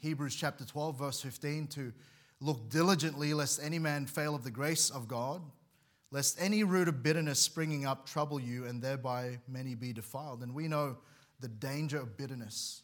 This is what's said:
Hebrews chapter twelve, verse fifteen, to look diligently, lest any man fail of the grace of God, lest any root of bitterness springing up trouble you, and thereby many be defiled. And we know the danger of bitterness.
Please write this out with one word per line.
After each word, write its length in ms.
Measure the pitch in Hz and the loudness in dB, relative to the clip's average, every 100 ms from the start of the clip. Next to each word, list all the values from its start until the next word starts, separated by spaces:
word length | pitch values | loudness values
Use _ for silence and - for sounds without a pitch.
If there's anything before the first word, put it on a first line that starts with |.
Hebrews 340 | 156 147 143 | -2 0 -2
chapter 300 | - 151 - | 0 -2 -2
twelve, 340 | 131 147 151 131 | -6 -4 -2 -2
verse 220 | 143 127 | -2 -4
fifteen, 480 | 135 - 147 151 147 | -6 -6 -4 -4 -4
to 240 | 147 127 110 - - - - | -6 -8 -8 -18 -20 -20 -6
look 280 | 139 131 110 | -2 -2 0
diligently, 640 | 156 175 180 156 139 147 | 4 6 6 4 0 0
lest 300 | 151 139 - | 2 2 0
any 160 | 151 165 | 0 0
man 280 | 156 147 135 | 2 0 0
fail 280 | - 151 | 0 0
of 80 | 147 | 0
the 80 | 123 | -4
grace 400 | 117 147 160 - | -2 0 2 2
of 160 | 139 113 | 0 -4
God, 360 | 120 127 175 151 - _ _ _ _ - | -2 -2 -4 -8 -16 _ _ _ _ -8
lest 300 | 139 139 - | 0 2 2
any 240 | 185 214 | 4 4
root 240 | 208 185 170 | 6 6 6
of 140 | 135 | 4
bitterness 360 | 147 160 151 135 | 4 4 4 4
springing 460 | - - 160 147 | 2 2 0 0
up 220 | 139 135 - | 0 -2 -2
trouble 340 | 156 147 147 | 0 0 0
you, 240 | 120 123 | -2 -4
and 160 | 120 123 | -4 -2
thereby 580 | 131 135 123 123 123 123 131 | -2 -2 0 -2 -2 -6 -8
many 260 | 131 131 | -6 -6
be 180 | 120 123 | -4 -4
defiled. 500 | 117 113 135 151 120 | -6 -8 -8 -8 -8
And 120 | 123 | -6
we 140 | 135 160 | -4 0
know 280 | 151 143 120 - - - - | 2 2 -2 -12 -20 -20 -12
the 80 | 123 | -10
danger 500 | 107 135 143 156 147 | -6 -4 -2 -2 -2
of 180 | 127 101 | -4 -8
bitterness. 680 | 135 127 110 - - - | -8 -8 -8 -6 -8 -8